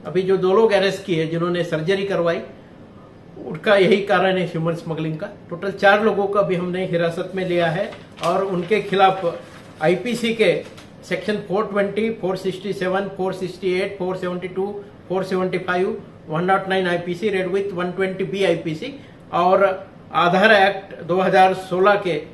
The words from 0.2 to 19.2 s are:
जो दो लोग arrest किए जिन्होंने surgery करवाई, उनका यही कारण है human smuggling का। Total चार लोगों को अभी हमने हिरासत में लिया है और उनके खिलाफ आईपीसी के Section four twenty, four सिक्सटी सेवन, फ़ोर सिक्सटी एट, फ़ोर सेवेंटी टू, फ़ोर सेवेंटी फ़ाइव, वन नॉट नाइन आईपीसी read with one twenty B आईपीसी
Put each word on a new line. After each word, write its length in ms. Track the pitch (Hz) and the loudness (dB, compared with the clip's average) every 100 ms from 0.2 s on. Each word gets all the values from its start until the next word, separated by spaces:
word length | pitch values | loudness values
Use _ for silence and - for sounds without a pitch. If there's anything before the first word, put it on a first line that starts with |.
जो 140 | 185 190 | 2 2
दो 180 | 185 | 4
लोग 180 | 202 220 | 4 6
arrest 320 | 196 196 190 | 4 2 -2
किए 220 | - 160 156 | -2 -2 0
जिन्होंने 380 | 165 175 175 | -2 -2 -2
surgery 400 | 165 156 160 196 | -2 -2 0 -2
करवाई, 360 | 196 170 170 190 - - - - - - - - - - - | 0 0 0 -2 -6 -18 -20 -20 -20 -20 -20 -20 -20 -16 -12
उनका 300 | 160 220 202 | -4 2 6
यही 200 | 190 202 | 6 4
कारण 400 | - 180 185 185 | 2 2 2 0
है 100 | 165 | -2
human 280 | 160 165 | -2 -2
smuggling 440 | 165 170 160 160 156 | -4 -6 -6 -4 -6
का। 100 | 208 - - | -10 -12 -14
Total 200 | 170 196 | -8 -6
चार 320 | - 196 208 | 2 4 6
लोगों 220 | 220 190 196 | 4 2 0
को 120 | 208 | 2
अभी 160 | 165 | 2
हमने 320 | 175 180 185 175 | 0 -2 -4 -2
हिरासत 460 | 170 170 185 180 | 0 0 -2 -6
में 140 | 190 175 | -4 -2
लिया 180 | 175 165 | 0 0
है 240 | 180 220 - - - | 0 -6 -8 -18 -4
और 200 | 165 190 | -2 0
उनके 380 | 196 175 170 214 | 0 -2 0 -2
खिलाफ 580 | - 190 190 185 170 165 - - - - | 0 4 4 4 -4 -6 -14 -20 -18 -2
आईपीसी 520 | 156 180 240 226 226 | 0 0 -2 -2 -2
के 480 | 226 190 151 - - - - - | 2 2 2 -4 -18 -20 -16 -8
Section 280 | 170 - 208 | -6 -4 -6
four 300 | 208 196 202 | -2 -2 -2
twenty, 440 | 202 196 208 226 | -2 -2 0 -2
four 260 | - 180 190 | -2 -4 -4
सिक्सटी 360 | 190 - 208 | -4 -6 -6
सेवन, 280 | - 180 190 | -4 -2 -2
फ़ोर 320 | 196 - 190 | -4 -4 -4
सिक्सटी 480 | 175 180 - 185 185 | -4 -8 -4 -2 -2
एट, 180 | 196 202 | -2 -4
फ़ोर 180 | 180 180 | -6 -4
सेवेंटी 320 | 180 180 175 | -4 -6 -6
टू, 320 | 185 202 208 - - - | -4 -6 -6 -14 -18 -4
फ़ोर 160 | 185 | -4
सेवेंटी 340 | 180 185 190 175 | -2 -2 -2 -4
फ़ाइव, 440 | - 180 202 226 - - - | -2 -2 -2 -4 -12 -18 -6
वन 160 | 160 | -2
नॉट 240 | 185 190 190 | 2 0 2
नाइन 180 | 190 180 | 0 0
आईपीसी 440 | 170 180 170 220 | -2 -4 -4 -2
read 240 | 190 185 | -2 0
with 180 | 196 196 | -2 -2
one 180 | 175 180 | -4 -4
twenty 340 | 180 190 185 | -2 -4 -2
B 200 | 170 196 | -4 0
आईपीसी 560 | 185 165 170 156 262 285 - - | 0 0 -2 -6 -8 -12 -20 -20